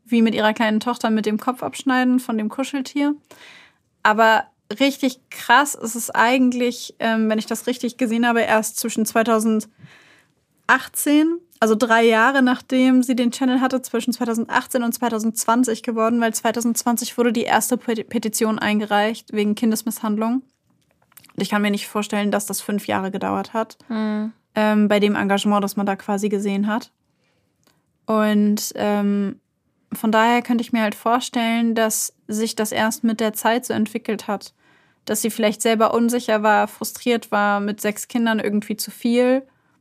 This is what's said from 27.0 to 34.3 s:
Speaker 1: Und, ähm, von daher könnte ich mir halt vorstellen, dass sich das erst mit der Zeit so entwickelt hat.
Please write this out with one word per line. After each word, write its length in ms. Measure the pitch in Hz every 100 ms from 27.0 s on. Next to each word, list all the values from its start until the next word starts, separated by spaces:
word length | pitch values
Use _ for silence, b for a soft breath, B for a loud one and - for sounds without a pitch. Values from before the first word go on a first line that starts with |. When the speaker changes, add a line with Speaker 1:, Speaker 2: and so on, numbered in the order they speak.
| _ _ _ _ _ _ _ _ _ _ -
Speaker 1:
Und, 640 | 220 214 208 208 208 - -
ähm, 640 | 208 208 202 202 196 - _ _ _ _ _
von 200 | - 226
daher 280 | 220 226 240
könnte 200 | 233 233
ich 100 | 240
mir 100 | 233
halt 120 | 214
vorstellen, 800 | 208 233 240 247 247 226 226 233
dass 400 | 226 220 214 - - -
sich 260 | 214 220
das 160 | - 214
erst 320 | - 220 -
mit 160 | 233 214
der 140 | 220
Zeit 340 | 214 226 233 247
so 80 |
entwickelt 540 | 220 214 233 - 202
hat. 260 | -